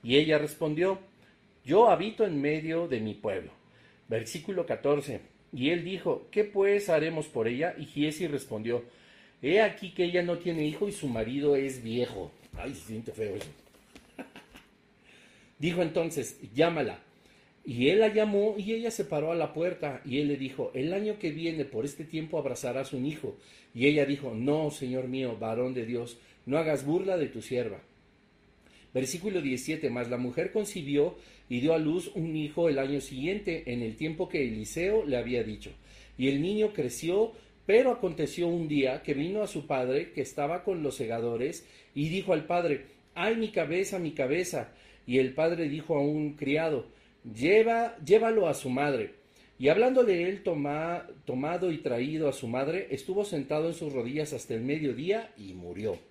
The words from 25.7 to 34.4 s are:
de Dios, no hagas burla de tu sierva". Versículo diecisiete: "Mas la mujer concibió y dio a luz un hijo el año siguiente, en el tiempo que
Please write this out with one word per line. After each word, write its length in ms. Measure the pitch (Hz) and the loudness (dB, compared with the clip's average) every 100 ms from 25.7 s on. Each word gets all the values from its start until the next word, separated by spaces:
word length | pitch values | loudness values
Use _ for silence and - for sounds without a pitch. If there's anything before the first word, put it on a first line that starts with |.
de 100 | 123 | -2
Dios, 340 | 113 120 120 - - - - | -4 -4 -6 -12 -20 -18 -2
no 120 | 147 | 0
hagas 280 | 160 143 139 | 2 0 0
burla 320 | 170 190 180 | 0 2 0
de 80 | 139 | 0
tu 160 | 117 | -4
sierva". 380 | - 123 117 95 - _ _ _ _ _ _ _ _ - - | -4 -2 -2 -6 -16 _ _ _ _ _ _ _ _ -20 -6
Versículo 460 | 127 135 175 202 185 | -4 -2 -4 -2 -2
diecisiete: 500 | 139 127 147 156 143 | -2 -2 -4 -2 -2
"Mas 200 | 123 117 | -2 -4
la 60 | 123 | -2
mujer 360 | 123 123 190 | -2 -2 -2
concibió 640 | 220 202 190 143 143 160 - - - _ | -2 -4 -6 0 2 2 0 -20 -20 _
y 120 | 123 | 0
dio 140 | 143 | 2
a 40 | 160 | 2
luz 320 | 151 175 170 | 2 0 -2
un 220 | 190 160 156 | -4 -4 -2
hijo 320 | 147 160 170 | -4 2 2
el 100 | 135 | 2
año 220 | 135 143 | 0 -2
siguiente, 640 | 135 131 156 202 190 160 - | -4 -6 -4 -2 -2 -4 -4
en 100 | 120 | -4
el 140 | 113 110 | -4 -4
tiempo 320 | 156 156 180 | -6 -4 -4
que 140 | 165 | 0